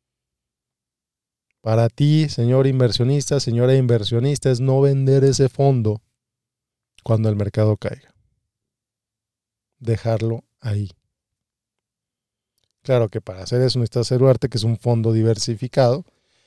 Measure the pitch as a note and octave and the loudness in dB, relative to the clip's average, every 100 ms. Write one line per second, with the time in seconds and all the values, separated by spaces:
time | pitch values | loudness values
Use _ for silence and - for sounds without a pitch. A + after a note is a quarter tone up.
0 | _ _ _ _ _ _ _ _ _ _ | _ _ _ _ _ _ _ _ _ _
1 | _ _ _ _ _ _ A2+ A2 A#2 - | _ _ _ _ _ _ -2 0 0 0
2 | D3 D#3 D3+ - A#2 C3 C3+ C3 B2 G#2 | 2 2 0 -2 0 2 2 2 0 0
3 | B2 C#3+ - C#3+ B2 A#2 B2+ C3+ B2 A#2+ | 0 -2 -2 -4 -2 0 2 2 2 0
4 | G2+ A#2 C3+ C#3+ C3 B2 C3 C3+ C#3 C#3 | 0 -2 -2 -2 -2 0 0 2 2 2
5 | C3+ C3+ C3+ C3 C3+ - C#3 C3 A2 G#2+ | 2 4 2 2 0 2 0 2 0 -4
6 | _ _ _ _ _ _ _ _ _ _ | _ _ _ _ _ _ _ _ _ _
7 | - A2 A2 G#2 G2+ - G#2+ G#2 - - | -2 0 0 -2 -4 0 0 0 -6 -12
8 | _ _ _ _ _ _ _ _ _ _ | _ _ _ _ _ _ _ _ _ _
9 | _ _ _ _ _ _ _ _ A#2 A2 | _ _ _ _ _ _ _ _ -4 -4
10 | A2+ A2 A2+ A2+ - _ A2+ G#2 G2+ - | -2 -2 -4 -6 -12 _ -6 -6 -6 -12
11 | _ _ _ _ _ _ _ _ _ _ | _ _ _ _ _ _ _ _ _ _
12 | _ _ _ _ _ _ _ _ - B2+ | _ _ _ _ _ _ _ _ -2 0
13 | A2+ A2+ - F#2 F#2 A#2+ B2+ B2 A2+ B2 | 0 -6 -12 -14 -4 0 0 0 -2 -2
14 | A#2 B2+ C3 B2+ B2+ A2+ A2 A2+ A#2+ A#2 | -2 2 4 2 0 -2 -2 -2 0 0
15 | A2+ A2+ A2 G#2 - A2+ B2+ - B2 C#3 | 2 2 2 0 -4 -6 -4 0 2 0
16 | - _ _ _ | -6 _ _ _